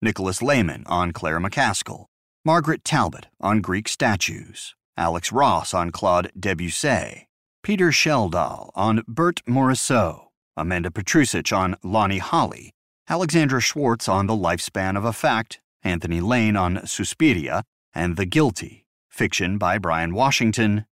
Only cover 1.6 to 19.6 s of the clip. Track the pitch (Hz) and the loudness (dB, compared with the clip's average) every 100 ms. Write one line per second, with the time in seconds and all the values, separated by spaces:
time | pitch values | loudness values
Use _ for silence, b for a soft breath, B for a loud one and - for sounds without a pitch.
1.6 | 123 98 - - - _ _ _ 156 170 | 0 -2 -8 -12 -16 _ _ _ 2 2
2.6 | 151 151 - 151 90 - - _ 98 107 | 2 -2 0 0 0 -2 -16 _ 0 2
3.6 | 92 92 107 - 127 101 - 80 - - | 0 -2 -4 -2 0 0 -2 -6 -14 -18
4.6 | - - _ - 85 85 - 113 139 85 | -18 -20 _ -4 -2 -2 -2 2 4 4
5.6 | - 92 85 - 98 90 87 - 98 85 | 0 -2 -2 0 2 2 0 -4 -4 -2
6.6 | 87 - 151 110 58 - - _ _ _ | -4 -2 0 0 -2 -12 -20 _ _ _
7.6 | - 202 175 131 165 139 98 87 64 - | -2 2 2 4 2 2 2 0 -2 -4
8.6 | - - 104 110 110 120 175 175 - 127 | -10 -2 2 2 0 0 0 0 0 2
9.6 | 131 131 - 127 87 76 - _ _ - | 2 2 2 2 2 -2 -16 _ _ -8
10.6 | 80 90 85 104 95 170 127 - - 101 | -4 -2 -4 -6 0 2 2 0 0 0
11.6 | 92 92 92 107 98 98 - 165 123 - | 0 -2 -2 0 0 -2 -2 0 0 -4
12.6 | - _ _ _ - 165 170 165 147 131 | -18 _ _ _ -6 -2 2 2 2 2
13.6 | - 151 135 113 - 95 98 113 85 87 | 0 0 0 0 2 2 2 0 0 -2
14.6 | - 101 95 98 113 110 151 113 113 - | -4 -4 -2 -2 -2 0 0 0 -2 -12
15.6 | _ _ 92 87 82 85 95 123 107 104 | _ _ -4 -2 -2 -2 0 2 2 2
16.6 | 90 92 95 - 101 - 160 110 67 85 | 0 -2 -4 -6 -6 2 2 2 -2 -4
17.6 | - _ _ - 87 85 92 151 147 - | -6 _ _ -4 -2 -2 0 2 2 0
18.6 | 85 - _ _ _ - 113 - 90 101 | -10 -16 _ _ _ -2 -2 0 -2 0